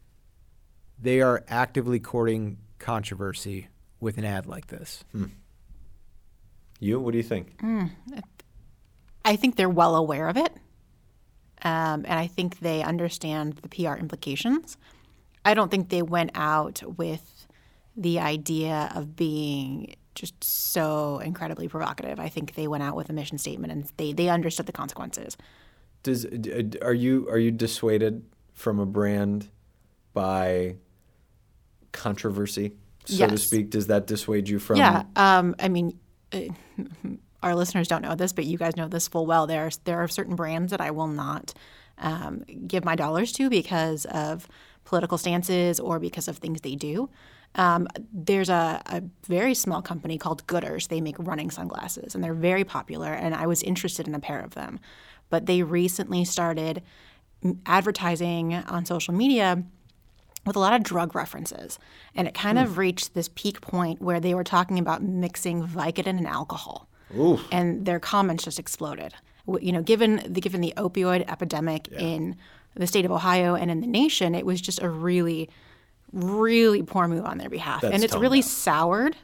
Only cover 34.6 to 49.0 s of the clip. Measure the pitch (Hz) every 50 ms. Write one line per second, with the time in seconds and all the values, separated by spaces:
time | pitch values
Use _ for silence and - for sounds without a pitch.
34.6 | - - 107 101 269 190 175 - - - - - 196 196 190 180 180 175 - -
35.6 | 185 190 180 175 175 170 - - _ _ _ _ _ - - 190 165 175 170 -
36.6 | - - - - - - 165 - - 196 196 - - _ _ - - 175 175 175
37.6 | 175 175 - 185 165 - 165 160 - 147 165 175 185 185 - - 151 151 170 175
38.6 | 170 165 160 175 160 156 180 170 - - - 165 165 160 165 165 156 156 160 156
39.6 | 156 160 - - - 180 170 170 175 170 - 196 - - 175 170 165 156 160 165
40.6 | 180 175 196 185 165 147 156 156 160 156 151 147 139 139 143 147 - - - -
41.6 | - - - - - _ _ - - 160 160 175 - 76 - - - - - -
42.6 | 185 175 196 180 170 170 165 160 147 151 160 175 226 233 - - 269 262 240 180
43.6 | - - 185 165 160 160 160 151 - - - 156 151 151 160 180 - - - -
44.6 | - - - _ _ - 190 170 165 170 180 165 - 180 170 180 175 - 185 180
45.6 | 175 175 170 - - 185 165 160 170 175 - 170 - - 151 - - 160 160 156
46.6 | - 135 135 143 - 147 156 208 269 277 - - - - - - - _ - -
47.6 | 185 175 170 175 175 - - - 220 - - 180 156 202 196 196 190 185 180 170
48.6 | 165 160 160 - - - 175 175